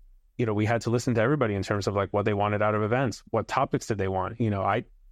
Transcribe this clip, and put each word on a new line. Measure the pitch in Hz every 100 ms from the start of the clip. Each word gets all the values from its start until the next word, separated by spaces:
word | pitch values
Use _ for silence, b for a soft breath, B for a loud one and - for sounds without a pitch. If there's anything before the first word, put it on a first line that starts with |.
| - - _ -
you | 113
know, |
we | 104 107
had | 117
to | 113
listen | 120 123 113
to |
everybody | 113 151 117
in | 101
terms | 95 104 107
of, | 101
like, | 98
what | 101 104
they |
wanted | 101 104 104
out | 107
of | 107
events, | 107 123 127 - -
what | 113 -
topics | 131 143 123 -
did | 101
they | 95
want. | 95 92 113
You | 113
know, | 98
I, | 98 110 - - -